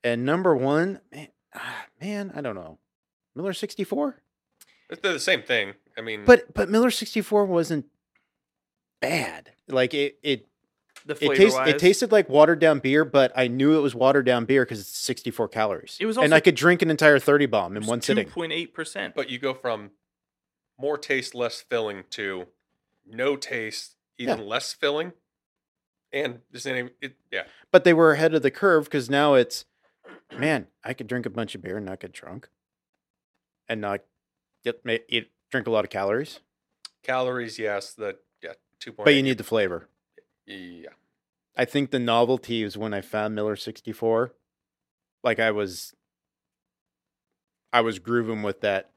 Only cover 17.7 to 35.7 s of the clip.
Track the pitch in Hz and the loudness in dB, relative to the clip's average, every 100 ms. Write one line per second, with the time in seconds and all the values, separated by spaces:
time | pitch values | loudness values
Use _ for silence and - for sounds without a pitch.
17.7 | 104 107 120 - 107 98 - 165 160 170 | -6 -4 -4 0 -2 -2 -6 -6 -6 -8
18.7 | - 156 196 196 - 135 123 135 - 123 | -12 -12 -10 -8 -8 -8 -6 -6 -6 -6
19.7 | 110 104 _ _ _ _ _ _ _ _ | -6 -10 _ _ _ _ _ _ _ _
20.7 | _ 139 147 - 135 123 123 120 - - | _ -6 -6 -2 -4 -4 -6 -6 -6 -6
21.7 | 120 107 98 - - 101 92 87 _ _ | -4 -4 -8 -14 -8 -8 -8 -12 _ _
22.7 | _ _ _ _ 113 135 139 - 123 110 | _ _ _ _ -6 -4 -4 -8 -8 -8
23.7 | - - _ _ - 123 120 101 120 - | -12 -16 _ _ -10 -6 -6 -4 -6 -6
24.7 | - 147 151 180 - _ _ _ _ _ | -4 -2 -2 -6 -12 _ _ _ _ _
25.7 | _ _ _ _ 139 143 120 _ 123 135 | _ _ _ _ -6 -6 -8 _ -12 -6
26.7 | 127 123 _ 139 _ _ 95 - - _ | -6 -8 _ -18 _ _ -10 -10 -18 _
27.7 | 180 180 165 165 143 160 156 135 - 196 | 6 8 6 6 6 2 4 0 2 4
28.7 | 160 147 147 120 139 147 135 117 - - | 4 2 -4 0 2 6 6 4 -4 -14
29.7 | _ _ _ - - _ - 147 143 92 | _ _ _ -20 -20 _ -4 -2 -2 -6
30.7 | _ - 127 113 123 113 101 110 - 90 | _ -14 -12 -6 -6 -6 -8 -8 -10 -10
31.7 | 101 95 95 90 - - 98 - _ _ | -10 -10 -12 -16 -18 -18 -20 -20 _ _
32.7 | _ _ _ _ _ _ _ _ _ - | _ _ _ _ _ _ _ _ _ -10
33.7 | 113 104 98 _ _ _ _ _ _ 117 | -8 -6 -8 _ _ _ _ _ _ -10
34.7 | 117 120 113 - 117 - _ _ 131 120 | -8 -4 -6 -2 -6 -6 _ _ -6 0